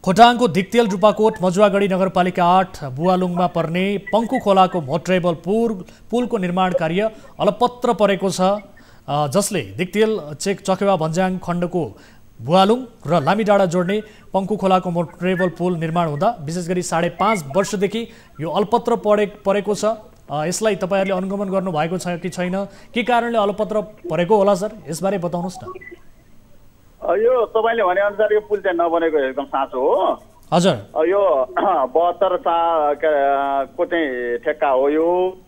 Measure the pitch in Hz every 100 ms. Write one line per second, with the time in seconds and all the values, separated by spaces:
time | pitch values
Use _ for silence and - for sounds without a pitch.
0 | 185 190 233 240 247 160 185 233 233 196
1 | 214 208 214 220 180 180 208 196 202 190
2 | 190 185 180 180 175 185 185 - 139 131
3 | 175 185 180 175 175 170 156 170 196 202
4 | 196 208 226 254 208 190 185 185 135 151
5 | - 185 170 - 170 220 233 196 175 -
6 | - 233 247 233 180 180 185 180 160 175
7 | 214 - - - 165 - 240 - 240 226
8 | 202 190 190 175 185 208 - - - -
9 | - 143 147 170 202 185 98 104 185 208
10 | 220 214 147 147 196 196 - 185 202 185
11 | 160 160 185 185 175 175 175 180 123 -
12 | - - - - 117 180 196 240 254 -
13 | 139 165 139 202 208 202 190 175 175 208
14 | 214 - - 190 190 208 196 185 180 170
15 | 170 - 180 180 185 175 175 170 160 170
16 | 170 147 196 240 147 175 170 185 170 165
17 | 175 175 196 220 139 160 196 202 190 220
18 | 233 - - - 160 165 208 240 233 226
19 | 208 208 208 - 196 196 196 202 208 220
20 | - - - 143 156 175 220 202 185 190
21 | 196 185 190 196 202 190 185 156 165 180
22 | 180 175 185 165 180 190 196 - - 233
23 | 233 240 233 233 202 202 202 214 202 -
24 | - 156 175 214 196 190 208 220 135 160
25 | 190 202 170 175 180 - 359 370 - -
26 | - - - - - - - _ - -
27 | - 180 226 254 214 220 226 233 185 180
28 | 202 202 214 208 208 208 190 170 170 165
29 | 165 156 131 131 139 139 135 127 143 262
30 | - - - - - 165 180 123 104 -
31 | 165 202 196 139 127 170 202 170 127 160
32 | 175 175 190 180 180 170 170 165 147 147
33 | 160 147 139 139 139 139 135 - 175 170
34 | 147 123 123 120 156 147 147 131 139 156
35 | 165 180 185 185